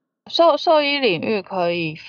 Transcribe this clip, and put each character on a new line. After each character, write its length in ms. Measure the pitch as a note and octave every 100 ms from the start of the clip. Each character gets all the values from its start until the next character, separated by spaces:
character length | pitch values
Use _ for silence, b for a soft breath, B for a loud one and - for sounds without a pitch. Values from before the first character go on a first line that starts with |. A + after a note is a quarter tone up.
| _ _ -
兽， 260 | - E4 C#4+
兽 260 | - D#4
医 160 | C#4+ C#4+
领 220 | B3+ E3+
域 200 | - G#3+
可 320 | F3+ F#3+ F3
以 220 | F3 D#3+ D#3